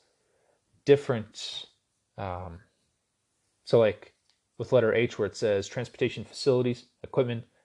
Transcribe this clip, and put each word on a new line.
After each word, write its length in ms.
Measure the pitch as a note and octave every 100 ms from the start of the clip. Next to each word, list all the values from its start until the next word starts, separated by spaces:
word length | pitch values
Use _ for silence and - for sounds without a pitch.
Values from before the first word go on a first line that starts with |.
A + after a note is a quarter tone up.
| _ _ _ _ _ _ _ _ -
different, 800 | C#3 - A#2 G#2+ - - - - _ _ _ _ -
um, 420 | G2 F2+ F2+ E2+ _ _ _ _ _ _ _ _ _ _ -
so 140 | A#2+
like 340 | G#2+ F#2+ - _ _ _ _ -
with 140 | A2+
letter 220 | B2+ A2
H 260 | A2+ A#2+ -
where 80 | G2+
it 80 | -
says 320 | A2+ G2 G2
transportation 560 | G#2 - - B2 A#2
facilities, 600 | G#2+ - C#3+ B2 B2 A#2+ - _
equipment, 400 | - - B2 A#2 - _